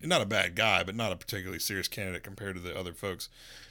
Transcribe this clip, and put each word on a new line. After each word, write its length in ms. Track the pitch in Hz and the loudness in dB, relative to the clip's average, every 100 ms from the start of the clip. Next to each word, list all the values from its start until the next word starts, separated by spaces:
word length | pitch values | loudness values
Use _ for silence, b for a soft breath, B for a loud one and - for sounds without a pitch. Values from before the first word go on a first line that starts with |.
Not 200 | 160 170 | 2 2
a 40 | 101 | 4
bad 300 | 107 90 87 | 4 4 4
guy, 280 | 110 92 | 6 6
but 100 | 90 110 | 2 0
not 160 | 110 | -2
a 40 | 90 | -2
particularly 420 | - 101 92 85 | -6 -6 -6 -4
serious 280 | - 98 - | -2 -2 -2
candidate 340 | - 95 90 | -4 -4 -6
compared 340 | - 95 101 90 | -8 -8 -8 -6
to 40 | |
the 160 | 87 82 | -6 -6
other 160 | 90 | -6
folks. 340 | 85 101 90 - B B B B | -4 -6 -6 -8 B B B B